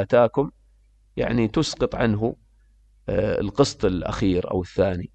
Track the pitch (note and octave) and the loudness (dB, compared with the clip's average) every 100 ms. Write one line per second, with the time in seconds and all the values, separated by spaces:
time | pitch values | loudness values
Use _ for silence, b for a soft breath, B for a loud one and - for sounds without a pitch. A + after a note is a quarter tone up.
0 | G2 A#2+ A2+ - D#3+ - _ _ _ _ | 2 4 4 2 -4 -6 _ _ _ _
1 | _ - - A#2 A2 E3 D3+ - B2 - | _ -6 -2 0 0 0 -2 -2 -4 0
2 | A#2+ G#2 A2+ - _ _ _ _ _ _ | 0 0 -2 -4 _ _ _ _ _ _
3 | - G2 G2+ - G2 - C#3 - G2 F2+ | -6 -2 0 -2 -2 0 0 0 -2 0
4 | D#2+ - G2 F2+ - F#2+ F2+ - F#2+ F2+ | -4 -2 0 0 0 -4 -2 0 0 -2
5 | F2+ | -8